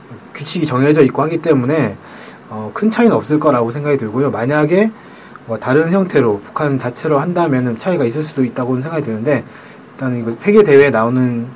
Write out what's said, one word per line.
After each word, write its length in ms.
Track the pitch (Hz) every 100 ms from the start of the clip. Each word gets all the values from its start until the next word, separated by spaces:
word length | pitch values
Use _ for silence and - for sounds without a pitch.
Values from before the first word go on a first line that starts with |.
| - - -
규칙이 320 | - 143 175 156
정해져 360 | 127 143 156
있고 200 | 131 -
하기 160 | 151 165
때문에, 580 | 165 139 123 160 113 95 - - - - -
어, 200 | 107 107
큰 160 | - 214
차이는 240 | 226 233
없을 240 | 117 113 151
거라고 300 | 151 123 117
생각이 260 | 139 147 139
들고요. 340 | 110 120 139
만약에 600 | 107 123 151 151 185 220 - - - - - -
뭐 120 | 110
다른 320 | 123 143 165
형태로 480 | 196 180 - 117 104
북한 340 | - - 147 135
자체로 400 | 123 - 160 143
한다면은 600 | 170 175 165 127 123 113
차이가 260 | 190 165
있을 180 | 120 147
수도 200 | 156 139
있다고는 380 | 123 - 123 127
생각이 220 | 151 160
드는데 400 | 113 107 131 127 - - - - -
일단 240 | - 131 120
이거 120 | 113
세계 300 | 113 202 214
대회에 280 | 165 139 143
나오는 560 | 113 117 127 127 117 120